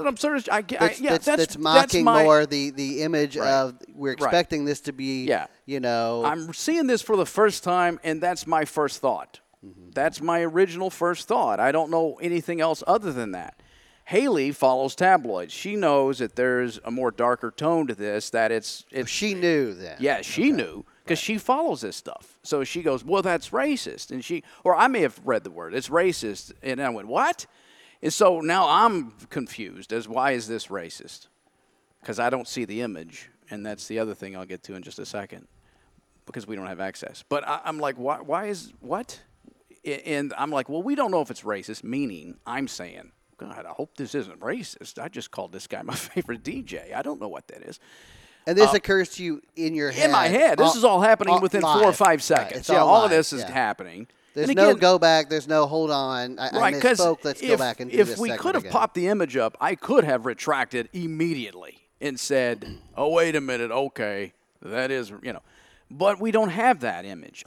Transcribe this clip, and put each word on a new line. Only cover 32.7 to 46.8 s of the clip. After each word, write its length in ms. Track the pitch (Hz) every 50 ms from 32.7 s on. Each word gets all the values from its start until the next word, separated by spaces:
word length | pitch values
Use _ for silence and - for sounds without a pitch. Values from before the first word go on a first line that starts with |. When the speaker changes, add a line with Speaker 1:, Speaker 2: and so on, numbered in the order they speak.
| 104 117
Speaker 1:
image, 480 | 123 110 95 80 82 82 82 - - - _ _ _ -
and 140 | 104 104 101
that's 220 | 107 104 - -
the 120 | - 110 113
other 160 | 113 107 98
thing 200 | - 101 98 95
I'll 120 | 92 92
get 160 | 92 92 90 -
to 100 | - 98
in 80 | 92
just 160 | 85 87 - -
a 80 | 98
second, 400 | - - 104 98 - 95 95 95 _ _ _ _ _ _ _ _ _ _ _ _ _ _ _ _
because 220 | - - 120 101
we 100 | 107 107
don't 100 | 95 92
have 140 | 95 92 87
access. 420 | 95 95 - - 90 - - - - -
But 180 | 147 143 135
I, 140 | 139 147 160 -
I'm 140 | 165 156 151
like, 180 | 147 139 123 123
"Why, 220 | 123 139 151 -
why 240 | - 139 156 180 214
is, 260 | 208 202 170 143 110 - _
what?" 400 | - 123 165 208 247 - - - - _ _ _ _ - - _ _ _ _ _ -
A-, 240 | 156 139 - - 165
and 240 | 147 143 147 135 -
I'm 140 | - 139 156
like, 180 | 147 135 127 -
"Well, 140 | 147 165
we 120 | 190 269 285
don't 160 | 269 262 214
know 100 | 185 165
if 100 | 139 -
it's 120 | - -
racist," 420 | - 107 104 98 87 - 110 - -
meaning 540 | 110 127 139 143 117 92 78 76 87 - - -
I'm 220 | - 120 139 139 -
saying, 440 | - - 90 87 90 90 - - _ _ _ _ _ -
"God, 260 | - - - - 85
I 40 | 82
hope 240 | - - 151 - _
this 180 | - 135 107 -
isn't 260 | 143 101 95 80 -
racist. 600 | 98 123 202 247 170 - - - 104 - - 123
I 60 | 120 175
just 220 | - 113 - -
called 220 | - - 92 87
this 140 | 90 92 -
guy 160 | - 104 104
my 120 | - - 123
<laughs> 140 | - - -
favorite 300 | - 180 - - 120 110
D 200 | - 160 220 269
J. 300 | 240 - 87 76